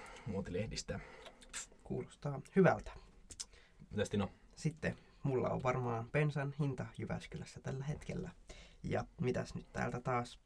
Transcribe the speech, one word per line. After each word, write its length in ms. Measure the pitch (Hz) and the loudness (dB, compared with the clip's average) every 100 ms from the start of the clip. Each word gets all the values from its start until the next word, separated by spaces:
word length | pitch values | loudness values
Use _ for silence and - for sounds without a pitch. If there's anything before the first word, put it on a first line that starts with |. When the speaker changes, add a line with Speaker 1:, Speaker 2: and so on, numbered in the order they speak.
| - - 107 | -14 -10 -4
Speaker 1:
muotilehdistä. 760 | 98 90 90 110 - - 101 - - - - - - - - | -2 0 -2 -2 -4 -4 -6 -6 -14 -18 -18 -12 -10 -10 -12
Speaker 2:
Kuulostaa 580 | - 127 - - 143 139 - 196 | -4 -4 -4 -4 -4 -4 2 10
hyvältä. 360 | 156 107 - - - - - - - - - - - | 10 8 0 -12 -18 -20 -16 -12 -12 -14 -20 -20 -4
Speaker 1:
Mitäs 180 | 104 95 | 0 2
Tino? 200 | 104 95 - - - | 2 0 -4 -20 -2
Speaker 2:
Sitten 420 | 151 - - - - - | -2 0 -2 -2 -12 -2
mulla 260 | 139 127 - | 2 4 2
on 140 | - | 2
varmaan 460 | 127 127 120 113 117 | 2 2 2 0 0
bensan 420 | 147 151 143 139 139 | 2 2 2 -2 0
hinta 260 | 151 127 113 - | 0 0 -6 -6
Jyväskylässä 600 | - - - 160 - - | -4 -4 -6 -10 -10 -8
tällä 260 | 127 135 139 | -6 -4 -4
hetkellä. 440 | - - - - - - - - - | -4 -4 -6 -6 -10 -16 -18 -18 -10
Ja 220 | - - - - | -2 -2 -2 -2
mitäs 340 | 127 - 117 - | 0 0 -2 -8
nyt 100 | - | -6
täältä 280 | - 123 120 | -2 0 0
taas 380 | 131 123 120 - | 0 0 -2 -8